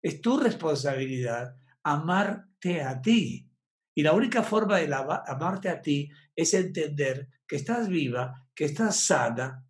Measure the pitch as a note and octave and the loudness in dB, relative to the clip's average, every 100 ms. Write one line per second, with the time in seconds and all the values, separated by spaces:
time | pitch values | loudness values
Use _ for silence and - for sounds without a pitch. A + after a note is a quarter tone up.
0 | E3+ C#3 A#3 C#4 B3 - D#3+ C#3 C#3 C3 | -4 -2 2 4 2 0 -2 0 0 -2
1 | C3+ B2+ B2 A#2 B2+ - _ _ D#3 D3 | -4 -4 -4 -4 -6 -14 _ _ -2 0
2 | D#3+ F#3 G#3 - - _ F3+ E3+ C3+ C3 | 2 2 0 -4 -12 _ -2 -2 -2 -2
3 | G#3+ A3+ C#3+ - - _ _ _ _ - | 2 4 2 -6 -14 _ _ _ _ 2
4 | D3+ F3 B3 A#3 - G#3+ G#3 G3 D3+ C#3 | 4 4 4 0 2 2 4 2 2 -2
5 | C3+ F3 - C3+ E3+ F#3+ F#3+ E3 - C#3+ | -2 -4 -4 -4 -2 -2 -4 -4 0 0
6 | C#3+ - _ - D#3+ F#3+ F#3 D#3 D3 C#3+ | -2 -12 _ -2 2 2 0 -2 -4 0
7 | C#3 C3 C#3 _ - C#3 C3+ A#3+ G#3+ F3 | -2 -2 -10 _ -8 -6 -2 -2 0 0
8 | C3+ B2 B2+ - _ - D3+ D3 A3 - | 0 -2 -4 -8 _ -4 -4 0 0 2
9 | - D3 A#2 A#2 C3 C3 | 2 2 2 0 -6 -8